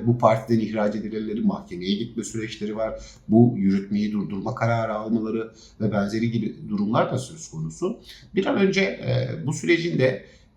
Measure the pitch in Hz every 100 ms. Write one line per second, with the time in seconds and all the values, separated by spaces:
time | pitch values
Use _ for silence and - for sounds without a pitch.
0 | 117 120 117 113 - 113 104 110 104 107
1 | 104 107 107 110 104 95 - 87 92 104
2 | 120 - 107 113 110 - 104 107 110 110
3 | - - - 110 120 98 98 98 - 104
4 | 104 104 - 98 107 120 117 117 113 107
5 | 110 113 107 113 110 - - - 107 101
6 | 101 110 113 107 - - - 101 104 135
7 | 180 131 - - - 80 80 - 180 240
8 | - - - 196 190 - 190 190 190 -
9 | 127 123 - 117 120 - 165 170 170 151
10 | 127 - - - _